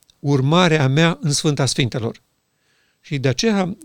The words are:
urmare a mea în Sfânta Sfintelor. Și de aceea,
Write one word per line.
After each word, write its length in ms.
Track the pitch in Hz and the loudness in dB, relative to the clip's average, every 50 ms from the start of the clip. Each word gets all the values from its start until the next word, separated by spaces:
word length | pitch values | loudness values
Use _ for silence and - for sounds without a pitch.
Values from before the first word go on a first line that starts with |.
| _ _ _ _ | _ _ _ _
urmare 600 | - 139 143 131 131 143 160 180 185 165 156 156 | -4 0 0 0 2 2 2 4 4 4 2 2
a 100 | 139 131 | 2 2
mea 300 | 135 156 165 165 175 - | 2 2 2 2 0 0
în 120 | 220 147 143 | -2 -2 -2
Sfânta 340 | - - 156 143 131 139 | -2 -2 -2 0 0 -2
Sfintelor. 560 | 120 - - 139 110 - 127 107 110 - - _ _ _ _ _ _ _ _ _ _ _ _ _ _ _ _ _ | -2 0 -2 -2 -2 -4 -6 -8 -8 -10 -12 _ _ _ _ _ _ _ _ _ _ _ _ _ _ _ _ _
Și 120 | - 156 139 | -8 -6 -2
de 100 | 120 135 | -2 -2
aceea, 480 | 120 - - 226 208 196 185 170 214 - | -2 0 0 0 0 0 -2 -4 -6 -8